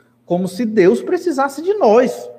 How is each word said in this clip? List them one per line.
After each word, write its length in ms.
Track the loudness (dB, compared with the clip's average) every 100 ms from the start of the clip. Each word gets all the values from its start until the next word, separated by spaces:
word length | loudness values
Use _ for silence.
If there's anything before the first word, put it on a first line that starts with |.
| _ _ -6
como 220 | -4 -4
se 180 | -6 -2
Deus 360 | 2 4 2
precisasse 600 | 0 -4 -2 -2 -2 -4
de 120 | -4
nós. 560 | 2 4 4 2 -4 -14